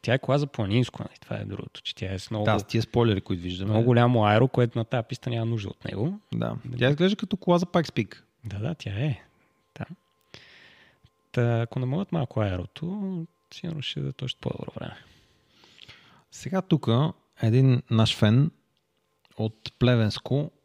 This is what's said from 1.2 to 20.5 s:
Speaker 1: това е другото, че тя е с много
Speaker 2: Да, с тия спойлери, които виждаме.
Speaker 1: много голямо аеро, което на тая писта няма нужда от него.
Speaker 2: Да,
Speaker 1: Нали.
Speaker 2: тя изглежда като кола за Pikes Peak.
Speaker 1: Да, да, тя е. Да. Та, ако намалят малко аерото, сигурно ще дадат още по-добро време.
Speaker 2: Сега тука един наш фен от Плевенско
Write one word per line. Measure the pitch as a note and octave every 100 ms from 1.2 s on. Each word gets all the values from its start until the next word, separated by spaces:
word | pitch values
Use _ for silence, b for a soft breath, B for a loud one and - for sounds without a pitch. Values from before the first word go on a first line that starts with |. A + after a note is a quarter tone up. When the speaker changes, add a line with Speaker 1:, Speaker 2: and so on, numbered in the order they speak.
Speaker 1:
това | - G#2+
е |
другото, | G2+ G2 G#2+ -
че | -
тя | - F#2+
е | F#2+
с | -
много | A2
Speaker 2:
Да, | G#2 G2+
с |
тия | G#2 A2+
спойлери, | A2+ A#2+ A#2 G2
които | - F#2
виждаме. | F2 F2+ G2
Speaker 1:
много | G#2+
голямо | A#2 A#2+ A#2+ B2
аеро, | G#2 A2 C3
което | - A#2+ A#2
на |
тая | A2+ B2+
писта | A2 A#2+ -
няма | A#2+ A2+
нужда | A#2 G2+
от | -
него. | - G2 C3+ G3+ _
Speaker 2:
Да, | - - -
Speaker 1:
Нали. | B2 A#2+
Speaker 2:
тя | B2
изглежда | D3 F#3 G#3
като | F#3+ G3
кола | - F3
за | F3+
Pikes | F3+ E3
Peak. | - G#2+ - _ _
Speaker 1:
Да, | A2 F#2+
да, | A2+
тя | E3 -
е. | G2 D3+ B2+ b b b b _ -
Да. | - F3+ _ _ _ B B B B B B B _ _ _
Та, | - A#2+ A#2
ако | A#2 -
намалят | B2+ D3+ G3+
малко | E3 B2+ -
аерото, | G#2 F2+ F2 - E3 G#3 F#3+ F#3 E3 _ _
сигурно | - F3 D#3
ще | - -
дадат | C#2 -
още | C2 -
по-добро | - - -
време. | G1+ G1+ - B B B B B B B B B B B B B
Speaker 2:
Сега | - B2 F#3+
тука | - D#3 - A#2 D#3+ - _ _
един | A2+ A#2+ C3+ B2 -
наш | A2+ A2+ -
фен | G#2+ A#2 D3+ _ _ _ _ _ _ _ _ -
от | A2 - -
Плевенско | _ B2 B2 G#2+ - - C3 D#3